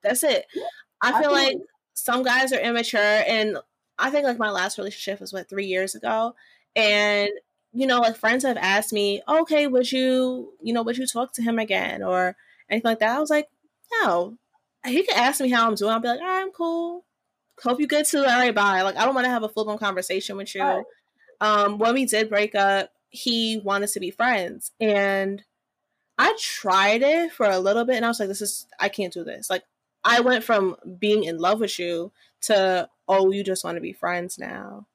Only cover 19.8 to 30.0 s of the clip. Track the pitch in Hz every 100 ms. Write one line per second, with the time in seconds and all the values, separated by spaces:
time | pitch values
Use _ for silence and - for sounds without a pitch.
19.8 | 208 185 180 190 - 196 202 196 202 -
20.8 | - - _ _ _ _ 214 208 202 208
21.8 | 226 254 262 214 220 208 208 208 196 196
22.8 | - _ _ - - 233 226 220 202 196
23.8 | 202 208 180 - 240 226 175 - - _
24.8 | 220 202 196 196 196 196 _ _ _ _
25.8 | _ _ _ - 285 440 - - 202 185
26.8 | 196 220 277 320 339 - 214 185 190 220
27.8 | 233 247 233 233 202 202 202 - - -
28.8 | 202 196 185 175 165 - - 185 _ _
29.8 | _ _